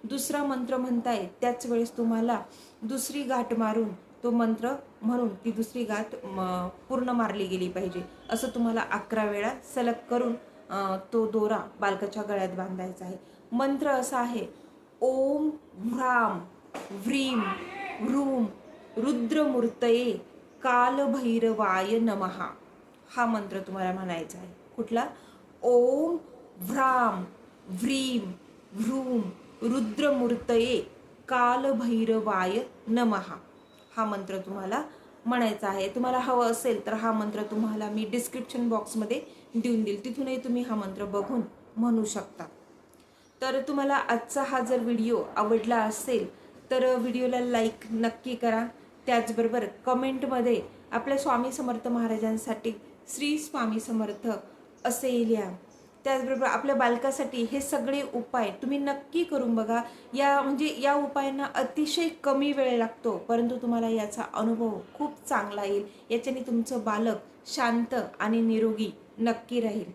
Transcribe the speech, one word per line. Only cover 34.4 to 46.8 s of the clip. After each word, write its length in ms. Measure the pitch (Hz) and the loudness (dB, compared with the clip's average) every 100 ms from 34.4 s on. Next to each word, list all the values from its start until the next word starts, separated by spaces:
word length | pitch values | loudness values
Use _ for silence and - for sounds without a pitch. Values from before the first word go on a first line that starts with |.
| 185 196 190 240 302 - - - 226 | -6 -8 -4 -4 -4 -12 -20 -8 -2
म्हणायचा 420 | 247 226 208 202 | 2 2 0 -4
आहे. 200 | 196 196 | -2 -2
तुम्हाला 300 | 247 254 254 | 0 0 0
हवं 280 | 254 247 233 | 2 2 4
असेल 360 | 226 254 214 208 | 2 0 0 -2
तर 60 | |
हा 200 | 214 226 | -2 0
मंत्र 300 | 220 214 208 | 0 -2 -4
तुम्हाला 460 | 208 214 220 214 208 | -4 0 0 -2 -4
मी 140 | 214 | -4
डिस्क्रिप्शन 640 | 214 240 233 262 233 247 240 | -2 -2 -2 -8 -6 -2 0
बॉक्समध्ये 540 | 220 208 220 214 269 - - - | 0 0 -4 -2 -2 -4 -18 -4
देऊन 300 | 233 240 226 | -2 2 2
देईल, 200 | 208 202 | 2 -2
तिथूनही 400 | 254 233 262 262 | -4 -4 -2 -2
तुम्ही 180 | 262 247 | 0 -2
हा 120 | 240 | 0
मंत्र 300 | 214 196 190 | -2 -2 -6
बघून 360 | 202 202 196 240 - - - 220 | -2 -2 0 -2 -2 -8 -12 0
म्हणू 280 | 233 226 | 2 4
शकता. 400 | 208 208 - - 165 - - - - - - - - _ | 2 -2 -8 -12 -16 -16 -20 -20 -20 -20 -20 -20 -20 _
तर 180 | 262 262 269 | -2 0 0
तुम्हाला 260 | 285 277 | 0 2
आजचा 480 | 277 - 233 - 277 | 2 2 0 0 -2
हा 180 | 269 262 | 0 0
जर 180 | 233 254 | 0 0
व्हिडिओ 440 | 233 233 226 233 - - | 2 0 2 0 0 -2
आवडला 400 | 208 226 226 233 | 2 2 2 2
असेल 500 | 214 214 - 233 185 - - - - | 0 -2 -2 -2 -2 -10 -20 -20 -2
तर 260 | 254 | 2